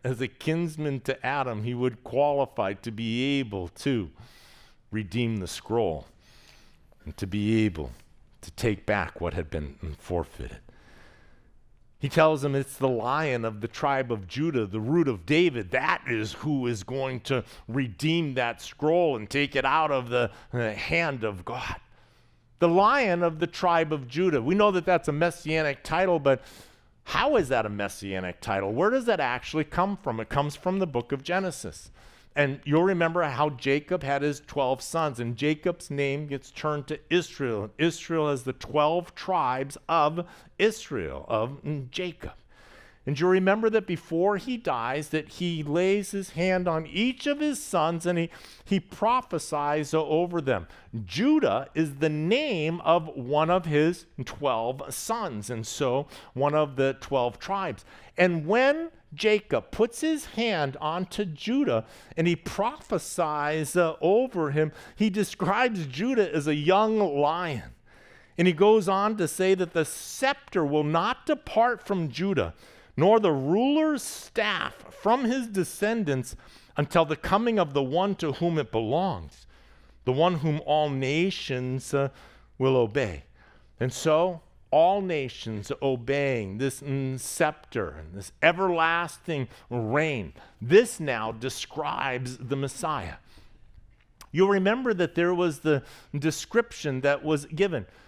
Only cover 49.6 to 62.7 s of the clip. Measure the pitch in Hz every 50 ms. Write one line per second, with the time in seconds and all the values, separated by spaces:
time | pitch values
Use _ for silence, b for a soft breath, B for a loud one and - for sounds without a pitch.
49.6 | 143 147 147 156 151 143 - 160 156 143 156 160 175 175 175 170 147 135 123 95
50.6 | 82 B B B B B - 117 107 87 92 139 220 285 311 311 262 131 98 117
51.6 | 139 - - 151 160 151 139 135 156 156 151 151 156 170 220 269 311 302 220 165
52.6 | 151 156 165 175 - - 165 175 160 160 - 139 120 123 143 151 160 160 175 185
53.6 | 170 165 151 147 151 160 175 - - - - - 127 - - - 143 139 123 113
54.6 | 113 120 131 135 - - - - - - 220 233 220 175 120 104 101 110 123 110
55.6 | 110 - - - 147 127 120 139 143 B B B B B - 127 135 147 147 151
56.6 | 151 143 131 131 135 135 131 - - - 139 135 120 123 117 - - - 196 196
57.6 | 190 165 120 - B B B B B B B - 180 185 175 165 147 156 208 240
58.6 | 262 269 294 320 330 330 - - _ _ - - - 214 214 214 - - - 117
59.6 | - - - - 220 240 - - - 311 320 294 - - - - 233 233 208 165
60.6 | 147 139 135 - - 151 160 180 185 - - - 208 180 156 - - - 240 277
61.6 | 294 214 120 110 110 B B B B B B - 165 175 170 160 - - - -
62.6 | 202 233